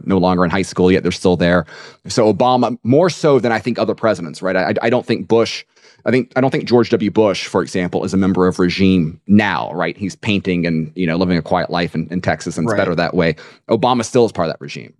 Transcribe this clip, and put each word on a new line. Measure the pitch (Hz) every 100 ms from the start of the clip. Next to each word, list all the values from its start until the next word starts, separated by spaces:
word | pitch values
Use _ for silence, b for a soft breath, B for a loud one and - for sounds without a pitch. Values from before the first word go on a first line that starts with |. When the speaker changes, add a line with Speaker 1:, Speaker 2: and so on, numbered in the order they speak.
| -
Speaker 1:
no | 95
longer | 90 90
in | 87
high | 98
school, | 87 - 90
yet | 87
they're | 87
still | - 95 87
there. | 87 87 78 B B B -
So | - 110
Obama, | 95 123 127 113 120
more | 110 139 180
so | - 156 135
than | 117
I | 113
think | 123 113
other | 107 98
presidents, | 113 92 82 -
right? | 92 92
I, | 78 104
I | 117
don't | 120 -
think | 110 95
Bush, | 117 107 - - b b b -
I |
think, | 131 120 131
I |
don't | 131
think | 156 107
George | 120 110
W. | 117 104
Bush, | 87 107 90 -
for | 98
example, | 73 95 87 90 92
is |
a | 95
member | 95 92 92
of | 90
regime | 90 87 95 92 78 - -
now, | 104 104 78 58
right? | 85 82 -
He's | 98 -
painting | - 101 92 87 85
and, | 80 78 90
you | 87
know, | 85
living | 90 87
a |
quiet | - 90 -
life | 87 85 80
in, | 80
in | 90
Texas, | 87 80 90 82
and |
it's | 78
Speaker 2:
Right. | 101
Speaker 1:
better | 95 85
that | 85
way. | 87 82 80 B B -
Obama | 113 123 123 110
still | 123 113
is |
part | - 82
of |
that | 71
regime, | 73 73 57